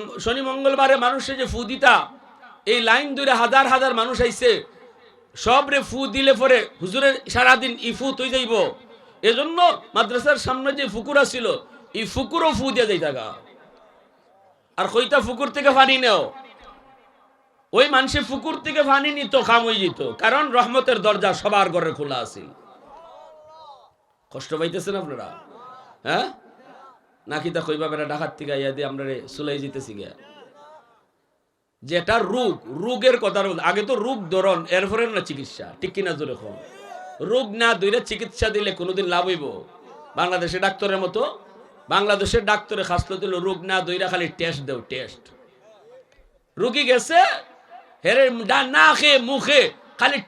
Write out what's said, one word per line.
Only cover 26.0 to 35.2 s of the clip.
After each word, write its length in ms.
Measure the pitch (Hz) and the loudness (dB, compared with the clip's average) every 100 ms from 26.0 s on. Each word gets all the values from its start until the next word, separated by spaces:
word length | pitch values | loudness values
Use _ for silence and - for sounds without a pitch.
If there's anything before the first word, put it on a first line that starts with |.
হ্যাঁ? 300 | 123 175 294 - - _ - - - _ _ _ - | -4 -4 -4 -10 -20 _ -20 -20 -20 _ _ _ -10
নাকি 220 | 151 170 | -8 -6
তা 100 | 160 | -6
কইবা 280 | 160 151 160 | -4 -4 -4
বেটা 160 | 151 | -4
ডাকাত 320 | 143 147 156 - | -6 -6 -8 -8
থেকে 140 | 143 | -6
আইয়া 180 | 139 139 | -4 -4
দিয়ে 160 | 135 139 | -4 -6
আমরা 180 | 135 | -6
রে 240 | 135 127 - | -6 -8 -10
সুলাই 300 | - 147 143 | -10 -6 -6
জিতেছি 360 | 139 135 110 | -8 -10 -12
গিয়া। 160 | 101 90 - - - - - 294 311 _ _ _ _ _ _ _ _ _ _ | -14 -16 -18 -20 -20 -20 -20 -20 -20 _ _ _ _ _ _ _ _ _ _
যেটা 340 | 127 170 170 226 | -6 -4 0 0
রোগ, 400 | 196 233 233 127 | 0 0 -2 -4
রোগের 540 | 110 147 214 240 254 240 | -8 -8 -6 2 4 4
কথা 240 | 208 190 | 2 0
রোগ। 160 | 196 165 | -2 0
আগে 240 | 156 196 | 0 0
তো 120 | 208 | 0
রোগ 360 | 240 226 247 170 | -2 -2 -4 -2
ধরন, 360 | 185 190 175 165 | 0 2 0 0
এরপরে 360 | 180 196 220 233 | -2 0 -2 -2
না 140 | 208 | -2